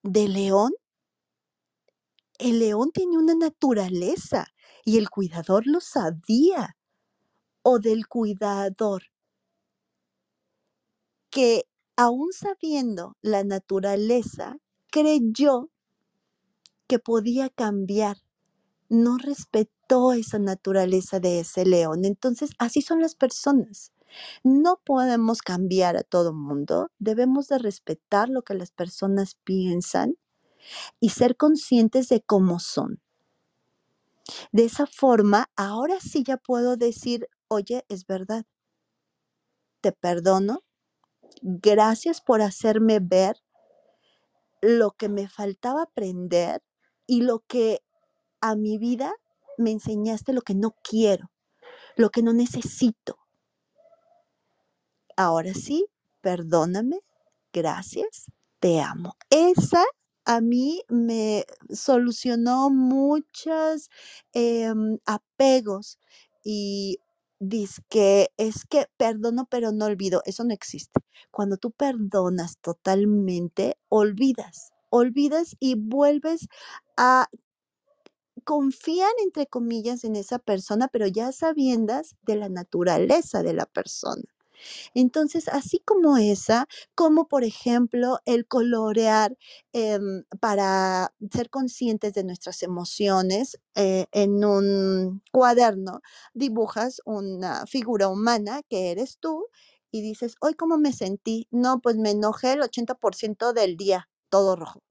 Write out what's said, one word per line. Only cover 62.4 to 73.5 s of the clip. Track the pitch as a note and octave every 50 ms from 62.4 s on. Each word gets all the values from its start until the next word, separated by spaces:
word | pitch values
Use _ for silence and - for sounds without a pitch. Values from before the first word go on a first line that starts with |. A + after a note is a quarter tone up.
| A#3 A#3+ B3 C4 C4+ C#4
muchos, | C4+ C4 C4 B3+ C4 C4+ C#4 C#4+ D4 D#4 D4 _ _ - - D#4+ D#4+ D#4+ D#4 D#4 D#4+ D4 - _ _ - - - - - _ _ _
em, | A#3+ A#3 A#3 A#3 A3+ A3+ A3+ A3 A3 G#3+ A3 A3 - _
apegos | - G#3+ G#3+ _ _ _ - C4+ C4+ C4 C4 A3 G#3 F#3+ G3 G#3 - - _ _ _ _ _ _ _ _ _ _
y | G#3+ G#3+ G#3 G3+ G3+ G3+ G3+ G3 G3 F#3 - _ _ _ _ _ _ _ _
dizque, | G3+ F#3+ G#3+ A3+ G3+ G3 - - - _ - A3 G3+ G3 G3 G3+ F#3 - _
"Es | - A3 A3 A3 - -
que | _ - C#4+ - _ _
perdono, | _ A#3+ A3+ A3+ G#3+ G#3+ A#3 A#3 B3 B3+ _
pero | - B3 A3+ A3
no | G#3+ G#3+ G#3+
olvido". | G#3+ G#3 F#3 G3 F#3+ F#3 - -
Eso | - F#3+ - A#3
no | A#3+ G#3+
existe. | - - - - - - _ _ - _ _ _ - _ _
Cuando | - - G3+ G3+ G3
tú | F#3+ - A#3
perdonas | - - C#4+ C#4 B3+ A3+ G#3+ G3 G#3 G3 F#3 F3+ F#3 F3+ E3 E3+ - _
totalmente, | - E3+ E3+ _ _ F#3+ F#3+ G3 G3+ G#3 G#3 G#3 G3 F#3 F3+ F3 F3 E3